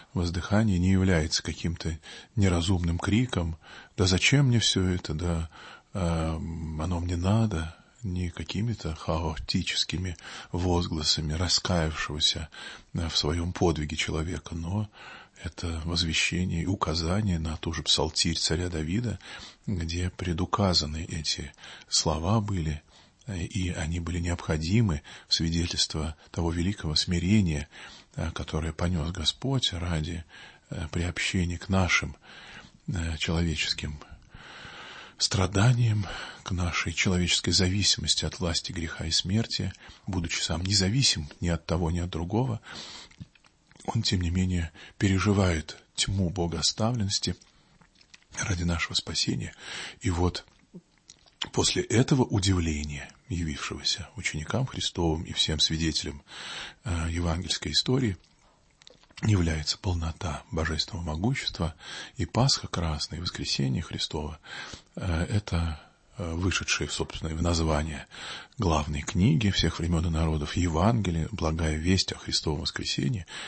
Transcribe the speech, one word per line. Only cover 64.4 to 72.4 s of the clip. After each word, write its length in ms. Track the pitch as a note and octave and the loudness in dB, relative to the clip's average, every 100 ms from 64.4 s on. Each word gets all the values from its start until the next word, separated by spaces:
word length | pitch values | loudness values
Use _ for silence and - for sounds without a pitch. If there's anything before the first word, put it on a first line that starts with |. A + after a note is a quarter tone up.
| - - - - - - | -12 -14 -12 -16 -14 -8
э, 300 | F#2 D#2+ F2 | -2 0 0
это, 520 | G2+ - E2+ E2 D#2 - _ _ - | 0 0 0 0 -4 -12 _ _ -8
э, 160 | E2 | -6
вышедшие, 560 | E2 F#2 - - - C#2+ | 0 0 0 0 -2 -2
собственно, 440 | - C#2 - D#2 | -4 -6 -4 -6
в 80 | D#2+ | 0
название 680 | E2+ E2+ D#2+ D2+ D#2 C#2+ - - - - - - | 2 2 2 2 0 -6 -10 -14 -12 -12 -14 -2
главной 440 | F#2+ D2+ D2 D2 | 2 2 0 -4
книги 500 | D#2 F2+ A2 D#3 G2+ | -2 4 6 6 4
всех 280 | - E2+ - | 4 2 2
времён 260 | E2 E2 E2+ | 2 2 2
и 20 | |
народов, 480 | D#2+ D#2+ D#2 D2 - | 2 2 2 0 2
Евангелие, 720 | F2 D#2+ G2+ A#2 F2+ E2 D2 | 2 4 4 4 2 0 -2
благая 460 | - D#2+ D#2+ E2 D#2+ | 0 0 2 0 2
весть 340 | E2+ F#2 - | 2 2 2
о 60 | - | -6
Христовом 440 | - - | -4 -2